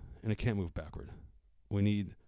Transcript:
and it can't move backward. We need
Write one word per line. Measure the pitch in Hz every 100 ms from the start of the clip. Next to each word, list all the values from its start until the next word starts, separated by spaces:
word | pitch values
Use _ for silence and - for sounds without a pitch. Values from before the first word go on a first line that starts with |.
| - -
and | 110
it | 104
can't | 110 101
move | 85
backward. | - - - - - - - _ - -
We | 101
need | 101 104 92 -